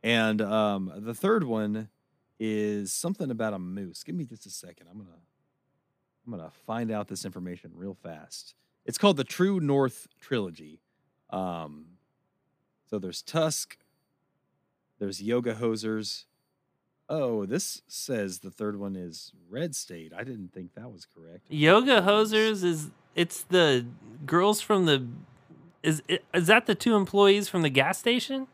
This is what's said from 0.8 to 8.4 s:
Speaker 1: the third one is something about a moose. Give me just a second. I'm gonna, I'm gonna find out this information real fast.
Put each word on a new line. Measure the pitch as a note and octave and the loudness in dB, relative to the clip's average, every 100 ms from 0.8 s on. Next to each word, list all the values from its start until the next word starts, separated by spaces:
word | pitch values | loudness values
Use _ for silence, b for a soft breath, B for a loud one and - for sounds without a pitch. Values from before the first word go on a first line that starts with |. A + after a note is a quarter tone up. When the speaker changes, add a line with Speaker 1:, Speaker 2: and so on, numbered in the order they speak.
| F#2 F2 | -6 -10
Speaker 1:
the | G#2+ | -12
third | A#2 F#3+ A3+ | -4 0 0
one | C#3+ A2 G#2+ G#2+ A2 _ _ _ _ _ | 0 -2 -2 -4 -8 _ _ _ _ _
is | A2 G#2+ G#2 G#2 G2 | -4 -2 -2 -2 -4
something | - F3 G3 D3+ | -6 -4 -4 -6
about | A2+ A2 | -4 -4
a | G2+ | -4
moose. | F2+ F#2+ G2 E2 | -8 -10 -10 -14
Give | - | -10
me | F3 | -8
just | C3+ A2+ - | -8 -12 -18
a | |
second. | - F2+ E2+ E2+ | -18 -18 -20 -20
I'm | F#2+ | -20
gonna, | F#2+ E2+ E2+ _ _ _ _ _ _ _ _ _ | -20 -20 _ _ _ _ _ _ _ _ _ _
I'm | - | -14
gonna | G#2+ D#2+ _ - | -14 -14 _ -8
find | A2+ A2+ | -4 -2
out | G#2+ G2+ | -4 -4
this | F#2+ | -8
information | G2+ F2+ F2+ F2+ E2+ | -10 -10 -10 -12 -14
real | - F#2+ | -12 -12
fast. | F#2+ - D#2 D#2+ - | -12 -14 -16 -16 -18